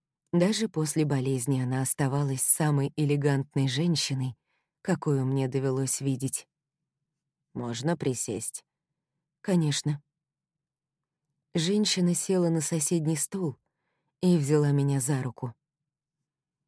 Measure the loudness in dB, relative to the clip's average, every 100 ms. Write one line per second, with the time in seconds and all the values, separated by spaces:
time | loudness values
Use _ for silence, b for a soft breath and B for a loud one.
0 | _ _ _ 2 2 2 -2 -2 -2 0
1 | 2 0 0 -2 0 0 0 -2 -2 0
2 | 0 0 -2 0 0 2 2 2 0 0
3 | 0 2 2 0 0 0 0 0 0 0
4 | -2 -4 -6 -8 _ _ _ _ -4 -2
5 | 0 0 0 0 -2 -2 -2 -2 -2 -4
6 | -4 -4 -4 -8 -10 _ _ _ _ _
7 | _ _ _ _ _ -10 -8 -4 -4 -2
8 | -2 -4 -4 -6 -8 -12 -16 _ _ _
9 | _ _ _ _ -2 0 2 0 -2 -6
10 | _ _ _ _ _ _ _ _ _ _
11 | _ _ _ _ _ -4 0 0 0 2
12 | 2 2 0 2 2 2 0 -2 0 0
13 | 0 -2 -2 -4 -6 -6 _ _ _ _
14 | _ _ 4 4 4 4 4 4 2 0
15 | 0 -2 -4 -8 -10 -12 _ _ _ _
16 | _ _ _ _ _ _